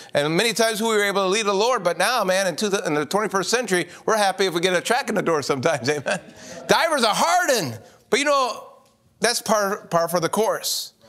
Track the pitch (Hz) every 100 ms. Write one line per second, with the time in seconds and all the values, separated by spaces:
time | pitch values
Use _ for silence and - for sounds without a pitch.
0 | - 143 147 170 233 214 226 214 226 214
1 | 202 196 190 214 208 190 233 247 175 170
2 | 202 247 185 185 190 151 208 196 180 151
3 | 151 196 214 196 175 233 220 180 156 -
4 | - 214 196 185 190 170 185 180 - 240
5 | 233 208 156 156 127 143 123 147 120 147
6 | - 190 - - - 170 - 214 330 294
7 | 226 196 311 359 339 240 143 110 - -
8 | - 240 285 277 247 - - - _ _
9 | _ - 220 233 - 214 196 - - 170
10 | 165 175 160 196 220 151 - - - _